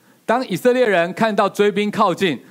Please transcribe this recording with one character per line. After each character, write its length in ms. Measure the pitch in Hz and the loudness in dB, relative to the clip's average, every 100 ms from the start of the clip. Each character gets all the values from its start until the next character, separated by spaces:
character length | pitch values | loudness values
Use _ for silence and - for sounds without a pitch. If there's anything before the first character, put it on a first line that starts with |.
| _ _ - | _ _ -4
当 200 | 233 254 | -2 -2
以 80 | 175 | -2
色 160 | 247 | 0
列 120 | 247 240 | 2 2
人 280 | 185 170 | 2 0
看 200 | 196 226 | -2 0
到 140 | 208 196 | 2 0
追 240 | 196 208 | 2 0
兵 180 | 196 208 | 0 -2
靠 240 | 190 208 | 0 0
近， 240 | 165 196 123 - | 0 -2 -2 -10